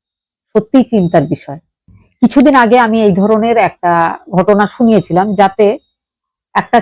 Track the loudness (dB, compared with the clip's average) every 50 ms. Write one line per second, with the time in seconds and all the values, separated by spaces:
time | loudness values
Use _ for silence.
0 | _ _ _ _ _ _ _ _ _ _ -4 -4 -2 0 0 0 0 0 0 -2
1 | -2 0 0 -2 -2 -2 -6 -10 -10 -14 -18 -18 _ _ _ _ _ _ -20 -20
2 | _ _ _ _ -2 0 2 2 2 2 4 2 2 2 2 0 0 0 0 0
3 | 0 0 0 0 0 0 0 0 -2 -2 0 0 -2 -2 -4 _ -4 -2 0 0
4 | -2 -4 -6 -10 _ -6 -4 -2 0 0 0 0 0 -2 -2 -2 0 0 0 0
5 | 0 -2 -2 -2 -2 -2 0 0 0 0 0 0 0 0 -2 -4 _ _ _ _
6 | _ _ _ _ _ _ _ _ _ _ -8 -8 -4 -2 -2 -2